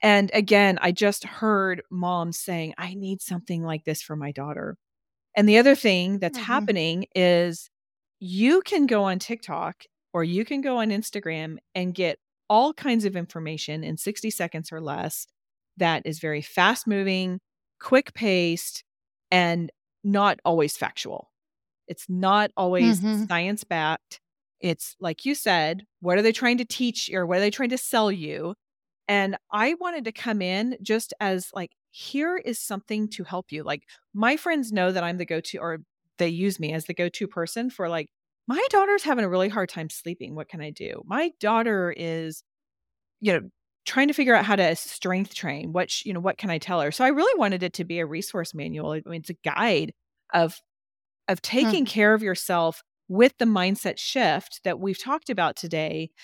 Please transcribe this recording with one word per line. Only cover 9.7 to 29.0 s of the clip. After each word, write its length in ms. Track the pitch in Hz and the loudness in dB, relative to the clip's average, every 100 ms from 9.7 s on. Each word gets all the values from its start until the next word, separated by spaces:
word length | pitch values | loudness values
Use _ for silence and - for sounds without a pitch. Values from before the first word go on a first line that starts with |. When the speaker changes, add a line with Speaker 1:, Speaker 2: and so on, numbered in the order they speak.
| - - _ _ | -8 -20 _ _
Speaker 1:
or 100 | 175 | -4
you 200 | 165 180 | 0 -2
can 160 | 226 277 | -2 -4
go 160 | 277 247 | -2 0
on 120 | 220 | 0
Instagram 680 | 202 - 208 165 160 160 156 _ | -2 -4 -8 -8 -8 -8 -12 _
and 200 | 185 180 | -4 -4
get 240 | 180 170 - _ _ - | 0 -2 -2 _ _ 2
all 240 | 214 285 | 4 4
kinds 300 | 302 277 226 202 | 0 0 0 0
of 100 | 185 | -4
information 680 | 175 165 156 156 - 156 | -8 -10 -8 -8 -8 -6
in 120 | 156 160 | -6 -6
sixty 320 | 170 - 220 | -6 -4 -6
seconds 420 | - 170 160 160 | -4 -6 -6 -10
or 80 | 160 | -10
less 440 | 151 143 156 - - _ _ _ _ - | -6 -6 -6 -8 -14 _ _ _ _ -2
that 240 | 170 156 160 | 0 0 -4
is 140 | 156 | -6
very 220 | 160 151 | -6 -6
fast 440 | - 190 190 247 220 | -4 2 4 4 -2
moving, 540 | 202 196 185 185 185 _ _ _ _ | 0 0 -2 -2 -6 _ _ _ _
quick 340 | - 262 - | 2 2 2
paced, 720 | - 214 185 170 170 - - _ _ _ _ - | -4 2 2 2 -2 -6 -12 _ _ _ _ 2
and 420 | 180 175 170 160 _ _ _ | 4 4 0 -4 _ _ _
not 360 | 202 202 202 - | 0 4 4 2
always 320 | - 165 151 - | 2 2 2 0
factual. 540 | - - - - - _ _ _ _ _ - | -6 -6 -10 -10 -14 _ _ _ _ _ -16
It's 200 | 175 - | -14 -6
not 420 | 185 190 208 208 - | 0 4 4 2 0
always 460 | 180 180 233 185 | 2 6 6 4
Speaker 2:
Mm-hmm. 220 | 214 214 214 | 0 0 0
Speaker 1:
science 360 | 170 185 208 | 0 0 -4
backed. 560 | - 170 156 160 _ - _ _ _ _ | -4 0 0 -2 _ -20 _ _ _ _
It's 360 | 180 160 - - | -4 -2 -6 -8
like 240 | 180 160 | -6 -4
you 100 | 269 | -4
said, 500 | 285 214 175 156 190 - _ | -2 2 2 2 -4 -10 _
what 180 | 175 202 | 2 4
are 40 | |
they 100 | 226 | 4
trying 260 | 220 247 247 | 2 2 2
to 60 | |
teach 460 | 233 - 240 - - | -2 -2 -2 -2 -4
or 140 | 185 175 | -2 0
what 120 | 180 | 2
are 20 | |
they 100 | 208 | 0
trying 200 | 233 240 | 0 -4
to 80 | 254 | -2
sell 340 | - 233 208 | 0 2 2
you? 420 | 185 151 - 165 214 _ _ _ _ | 0 -6 -8 -8 -10 _ _ _ _